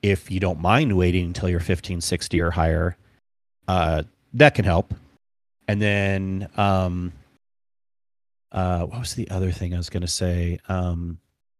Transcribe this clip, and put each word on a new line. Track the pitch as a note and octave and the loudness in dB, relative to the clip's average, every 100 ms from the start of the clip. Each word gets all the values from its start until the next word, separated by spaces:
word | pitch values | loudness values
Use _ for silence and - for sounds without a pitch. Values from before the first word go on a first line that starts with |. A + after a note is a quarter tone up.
if | G2+ G2 - | 2 0 0
you | F#2 | -2
don't | F#2 D#2 | -2 0
mind | F2+ A#2 D3+ G2 | 2 4 4 4
waiting | F2+ F2+ F2 | 4 2 -2
until | F2 F#2 | -2 -2
you're | F2 | -2
fifteen | E2+ F2+ - F2 | 0 -4 -2 -6
sixty | - E2+ - E2+ | -4 -4 -2 0
or | E2+ | 0
higher, | F2 D#2+ D#2+ E2+ F2+ _ _ _ _ _ _ - | 2 2 2 0 -4 _ _ _ _ _ _ -2
uh, | F#2 E2 D#2 - _ _ | 0 2 0 -4 _ _
that | A#2+ D3 | 6 6
can | - | 6
help. | F2+ E2+ - - - _ _ _ _ _ - | 2 2 0 -8 -12 _ _ _ _ _ -4
And | G2+ | 0
then, | G#2 G2+ G2 G2 F#2+ F#2+ G2 - | 2 2 0 0 -2 -6 -6 -2
um, | G2+ F#2+ F2+ F2 F2+ - - _ _ _ _ _ _ _ _ _ _ _ _ | 2 2 0 -2 -6 -10 -20 _ _ _ _ _ _ _ _ _ _ _ _
uh, | F#2+ F#2 F2+ E2+ | -4 -2 -2 -4
what | A#2+ | -6
was | B2 | -8
the | - - | -8 -6
other | F#2+ F#2 | -2 -2
thing | F2 F2+ | -2 -4
I | F2+ | -4
was | E2+ | -6
gonna | - F2 | -6 -6
say? | - F#2 F2 F2 F2 _ | -2 -2 0 -2 -4 _
Um, | F#2 F2+ E2+ E2+ E2 _ _ _ _ | -4 -2 -4 -6 -10 _ _ _ _